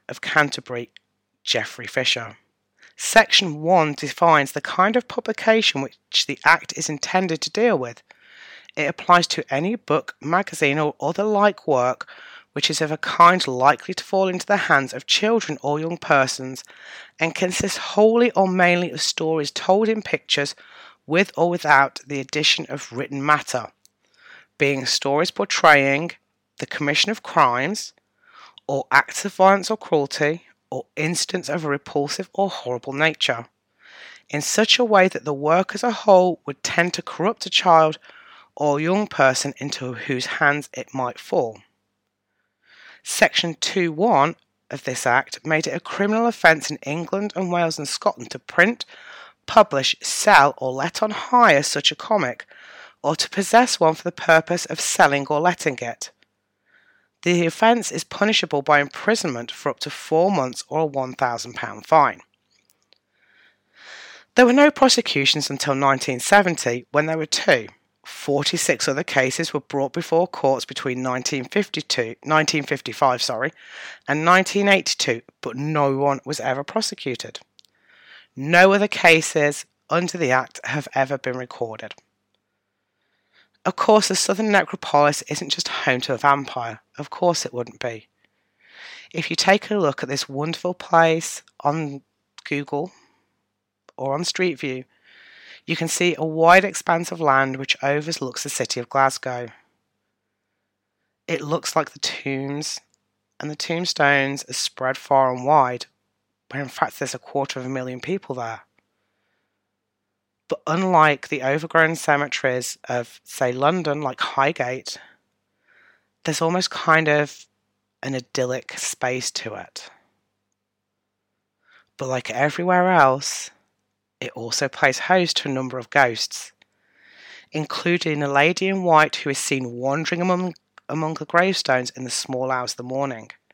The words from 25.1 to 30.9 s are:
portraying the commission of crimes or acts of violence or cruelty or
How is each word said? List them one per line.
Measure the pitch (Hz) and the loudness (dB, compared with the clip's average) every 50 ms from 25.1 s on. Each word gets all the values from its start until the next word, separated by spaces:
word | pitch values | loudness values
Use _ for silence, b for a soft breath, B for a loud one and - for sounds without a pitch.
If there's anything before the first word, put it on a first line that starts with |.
| 139 147 165 185 | 0 0 -2 -2
portraying | - - 202 196 - - - 165 151 143 135 139 139 143 165 170 - _ _ _ _ _ _ _ _ - | -2 -4 -4 -4 -2 4 6 8 8 8 6 4 0 0 -2 -6 -10 _ _ _ _ _ _ _ _ -14
the | - | -12
commission | - - - 156 143 143 - - - | -10 -8 -6 -4 -2 0 -2 -2 -2
of | 226 - | -4 -8
crimes | - - - 170 151 127 120 123 131 160 208 214 - - _ _ _ _ b b b b b b b b b b b - | -8 -2 4 4 4 4 4 0 -2 -4 -4 -6 -10 -14 _ _ _ _ b b b b b b b b b b b -6
or | 143 139 131 - | -6 -6 -4 2
acts | - 139 - - - - - | 2 2 2 2 -4 -8 -8
of | 202 - | -6 0
violence | - 190 190 196 202 180 - | 4 4 6 6 4 0 -4
or | 226 | -6
cruelty | - - - - 151 139 139 - - 156 147 160 175 _ _ _ _ _ - | -6 -4 -2 0 0 0 -2 -4 -2 -2 -2 -2 -4 _ _ _ _ _ -12
or | - 131 - _ | -10 -10 -10 _